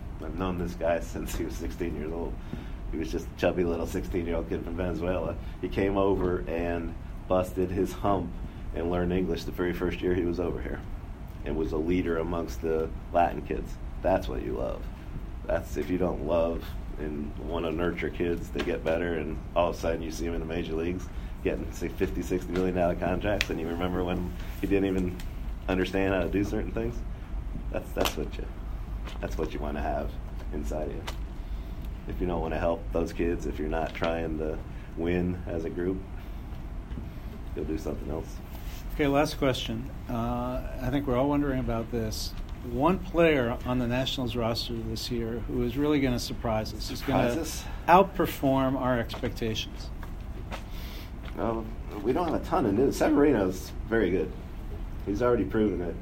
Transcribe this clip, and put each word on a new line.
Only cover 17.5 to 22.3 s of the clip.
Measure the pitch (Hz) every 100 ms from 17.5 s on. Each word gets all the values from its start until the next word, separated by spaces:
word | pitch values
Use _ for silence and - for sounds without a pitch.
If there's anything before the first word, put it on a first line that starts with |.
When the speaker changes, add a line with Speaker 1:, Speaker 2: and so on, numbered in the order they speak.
| 82 82
Speaker 1:
nurture | 78 87 85 76
kids | - 85 82 -
to | 71
get | 80 85
better, | 78 82 87 82
and | 76 73 - 85
all | 87
of | -
a |
sudden | 85 82
you | 82
see | 78 85
'em |
in | 82
the | 80
major | 85 80
leagues | 80 85 90 - - - -
getting | 92 76 80
si-, | - 82
fifty, | - 92 90
sixty | -